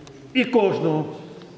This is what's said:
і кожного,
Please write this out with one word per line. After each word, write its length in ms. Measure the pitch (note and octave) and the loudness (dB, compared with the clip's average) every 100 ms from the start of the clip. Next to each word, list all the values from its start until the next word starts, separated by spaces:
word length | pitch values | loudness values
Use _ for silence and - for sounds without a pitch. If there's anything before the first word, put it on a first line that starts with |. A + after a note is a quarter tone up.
| - - - | -20 -20 -6
і 120 | B3+ A#3 | -2 2
кожного, 720 | A#3+ G3 - E3 D#3 - - - - - | 4 4 2 0 0 -2 -8 -14 -18 -18